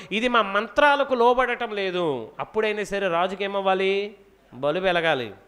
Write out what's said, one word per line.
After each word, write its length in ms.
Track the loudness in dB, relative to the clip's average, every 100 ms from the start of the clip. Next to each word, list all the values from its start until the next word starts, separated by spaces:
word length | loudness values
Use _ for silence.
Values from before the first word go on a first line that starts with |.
| -6
ఇది 160 | -2 2
మా 140 | 2
మంత్రాలకు 720 | 2 0 -2 4 4 4 2
లోబడటం 580 | 2 4 4 0 -2 -6
లేదు. 580 | -4 -2 -2 -2 -2 -6 -10
అప్పుడైనా 440 | -8 -2 -2 -2
సరే 240 | -4 -2 0
రాజుకి 360 | 0 0 -2
ఏమవ్వాలి? 720 | -4 -2 0 2 0 -2 -4 -10 _ _ _
బలు 260 | -6 -2 0
వెలగాలి. 540 | 0 2 2 0 -2 -12